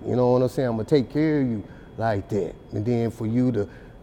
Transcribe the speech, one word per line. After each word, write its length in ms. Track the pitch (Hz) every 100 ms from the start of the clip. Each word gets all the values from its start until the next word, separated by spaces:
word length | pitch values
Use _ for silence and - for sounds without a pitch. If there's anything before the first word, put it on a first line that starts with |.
| -
you 100 | 113
know 160 | 123
what 80 | 123
I'm 60 | 127
saying? 200 | - 127
I'ma 120 | 113
take 260 | 107 151 120
care 280 | 147 156 151
of 40 | 131
you 160 | 110 - - - -
like 300 | 113 101 -
that. 240 | 104 85 - -
And 120 | 110
then 260 | 107 120 117
for 160 | - 110
you 260 | 117 127
to 160 | 104 101 - - -